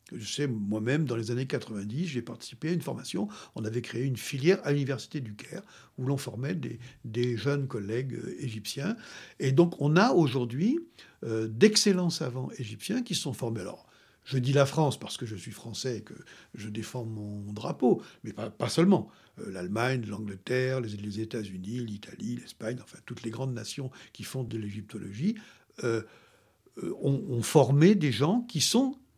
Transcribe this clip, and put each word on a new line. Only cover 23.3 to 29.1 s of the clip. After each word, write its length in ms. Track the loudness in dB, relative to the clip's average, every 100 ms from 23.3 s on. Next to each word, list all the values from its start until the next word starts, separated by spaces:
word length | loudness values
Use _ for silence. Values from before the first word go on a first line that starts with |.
grandes 220 | -4 -4
nations 380 | -4 -6 -8 -8 -10 -18
qui 100 | -14
font 220 | -8 -6
de 140 | -4 -4
l'égyptologie, 760 | -6 -8 -10 -10 -10 -2 -2 -2 -8 -20 _ -4
euh, 200 | 0 0 -2 -14 -20 _ _ _ _ -8
euh, 100 | -6 -2
ont, 240 | 0 0 0
ont 120 | -2
formé 540 | 6 8 8 10 8 8
des 160 | 4
gens 300 | 4 4 2
qui 180 | 0 0
sont 360 | 2 4 4 0 -12